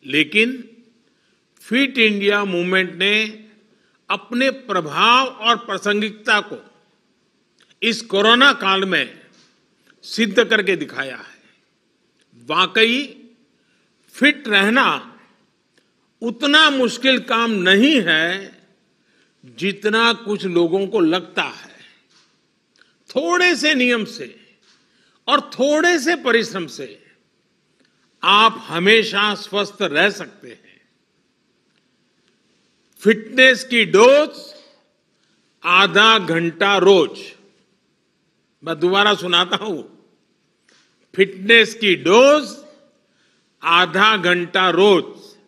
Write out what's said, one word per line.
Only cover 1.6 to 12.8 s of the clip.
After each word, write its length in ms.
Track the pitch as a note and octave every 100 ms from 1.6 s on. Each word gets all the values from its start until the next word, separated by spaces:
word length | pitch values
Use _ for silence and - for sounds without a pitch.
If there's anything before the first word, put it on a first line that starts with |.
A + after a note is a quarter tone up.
फिट 360 | - A#3 C4+ C4+
इंडिया 460 | A3 G#3 G3 G#3
मूवमेंट 500 | G3+ F3 F3 F#3 F#3
ने 520 | E3+ F#3+ G#3 A3 G#3+ - _ _ _ _ _ _
अपने 400 | G3 - A#3+ C4+
प्रभाव 760 | C4+ A#3+ F#3+ D#3 D3 G#3 A#3+ C4
और 300 | - G#3+ A3+
प्रासंगिकता 840 | - G3 G3+ G#3 G#3 G#3 - G#3+
को 320 | G3+ A#2 - _ _ _ _ _ _ _ _ _ _ _
इस 200 | A3 A3+
कोरोना 500 | A3+ G3 G#3+ A#3+ C#4
काल 320 | B3 G3 F#3+
में 360 | G3 E3+ A#2+ - _ _ _ _ _ _ _ _
सिद्ध 420 | - - A3 F#3+
करके 320 | A3+ A3 F#3+ F#3
दिखाया 400 | D3 - C3+ B2
है। 160 | - - _ _ _ _ _ _ _ _ _ A#2+ A#2+
वाकई 840 | D#3 F#3 G3+